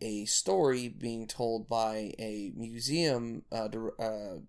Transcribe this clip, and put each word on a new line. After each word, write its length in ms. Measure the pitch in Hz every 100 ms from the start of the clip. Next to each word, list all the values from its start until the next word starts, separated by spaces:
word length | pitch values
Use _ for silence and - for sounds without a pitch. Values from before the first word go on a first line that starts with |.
a 240 | 113 104 104
story 640 | - - 190 143 127 123
being 400 | 101 117 113 110
told 420 | - 117 113 107
by 460 | 117 110 110 104 -
a 340 | 110 107 101 -
museum, 880 | 113 117 123 160 165 123 117 117 -
uh, 160 | 113 107
dir-, 260 | 110 110 -
uh, 380 | 113 107 104 90